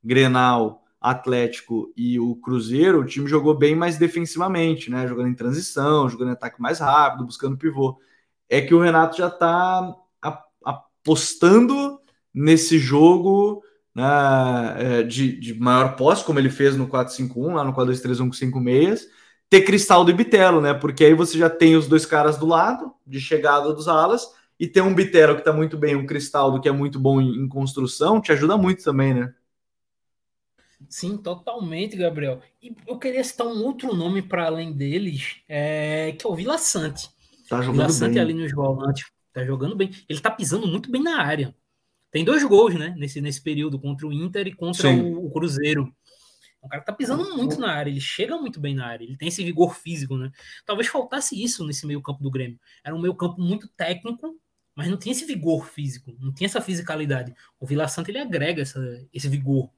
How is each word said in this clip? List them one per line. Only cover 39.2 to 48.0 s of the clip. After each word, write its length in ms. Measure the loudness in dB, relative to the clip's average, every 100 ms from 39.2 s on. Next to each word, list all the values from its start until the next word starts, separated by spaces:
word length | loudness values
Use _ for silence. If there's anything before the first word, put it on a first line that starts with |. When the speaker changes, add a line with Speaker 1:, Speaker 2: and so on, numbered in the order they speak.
| _
Speaker 2:
tá 100 | -10
jogando 320 | -6 -6 -6 -4
bem. 140 | -6 -6 _
Ele 120 | -4
tá 100 | -4
pisando 380 | -4 -4 -2 -2
muito 240 | -4 -6
bem 100 | -4
na 180 | -2 -2
área. 360 | -2 -2 -4 -10 _ _ _ _ _
Tem 120 | -4
dois 200 | 0 0
gols, 320 | 4 6 6 2
né, 200 | -6 -8
nesse, 220 | -10 -8
nesse 220 | -8 -8
período, 360 | -6 -6 -6 -6
contra 300 | -8 -8 -8
o 60 |
Inter 340 | -8 -8 -8 -8
e 60 |
contra 360 | -8 -8 0 2
Speaker 1:
Sim. 120 | 2
Speaker 2:
o, 240 | 0 -6 -8
o 60 |
Cruzeiro. 600 | -6 -4 -2 -2 -2 -4 _ _ _ _ _ _ _
O 80 | -16
cara 120 | -12
tá 120 | -12
pisando 420 | -8 -4 -4 -4 -4
muito 240 | -4 -4
na 120 | -4
área, 180 | -4 -6
ele 100 |
chega 380 | -6